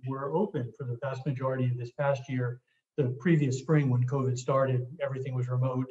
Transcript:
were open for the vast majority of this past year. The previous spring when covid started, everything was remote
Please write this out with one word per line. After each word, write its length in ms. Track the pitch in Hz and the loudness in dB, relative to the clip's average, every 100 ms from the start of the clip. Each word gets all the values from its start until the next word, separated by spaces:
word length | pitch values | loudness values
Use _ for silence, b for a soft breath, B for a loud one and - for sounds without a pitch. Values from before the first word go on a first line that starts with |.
| 127 | -6
were 240 | 135 143 160 | -4 -2 0
open 360 | 214 139 120 - | 0 -2 -6 -8
for 60 | 127 | -8
the 140 | 120 | -6
vast 240 | 135 127 151 | -6 -4 -4
majority 400 | 127 135 131 127 | -2 -2 0 0
of 120 | 123 | 0
this 120 | 120 | -6
past 300 | - 143 135 - | -2 0 0 -2
year. 320 | 127 123 120 _ _ _ - | -2 -2 -6 _ _ _ -2
The 180 | 127 123 | -2 2
previous 380 | 180 160 139 127 | 4 4 4 0
spring 320 | - 151 135 | 2 4 4
when 160 | 123 123 | 2 2
covid 320 | 139 131 120 | 0 0 -2
started, 480 | - 135 135 123 123 - | 0 2 2 0 -2 -4
everything 300 | 139 131 135 | -4 -4 -4
was 140 | 127 123 | -2 0
remote 400 | 127 131 127 131 | 0 0 0 -4